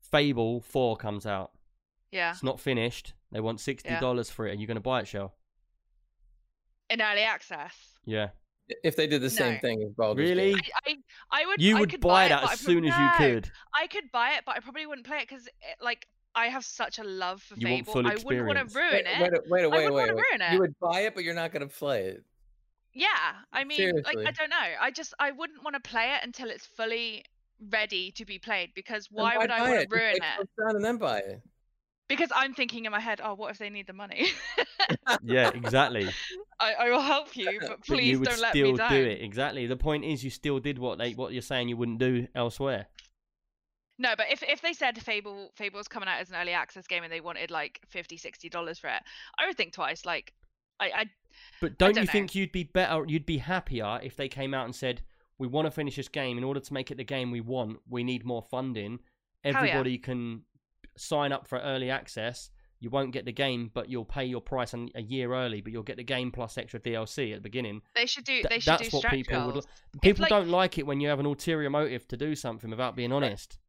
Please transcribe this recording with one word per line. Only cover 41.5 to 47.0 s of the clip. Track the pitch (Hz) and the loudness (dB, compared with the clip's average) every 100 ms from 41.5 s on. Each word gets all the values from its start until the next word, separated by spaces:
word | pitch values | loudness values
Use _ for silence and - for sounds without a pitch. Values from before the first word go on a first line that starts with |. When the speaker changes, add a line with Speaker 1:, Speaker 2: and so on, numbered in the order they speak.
| 131 120 | -2 -2
Speaker 1:
you | 117 | -2
wouldn't | 117 113 | -2 2
do | 127 123 123 - | 2 2 0 -2
elsewhere. | 120 - 135 117 - - - _ _ _ _ _ _ _ _ _ | -4 -2 -2 -2 -6 -18 -20 _ _ _ _ _ _ _ _ _
Speaker 2:
No, | 247 220 | -2 0
but | 220 | 0
if, | 269 | 0
if | 269 285 | 0 0
they | 330 | 0
said | 349 269 233 | -2 -2 -2
Fable, | 226 208 202 202 196 _ | -4 -6 -6 -14 -16 _
Fable's | 202 196 208 | -8 -8 -12
coming | 240 190 | -8 -4
out | 165 | -4
as | 180 | -4
an | 175 | -6
early | 175 | -2
access | 175 139 196 185 | -2 -4 -10 -6
game | 180 | -6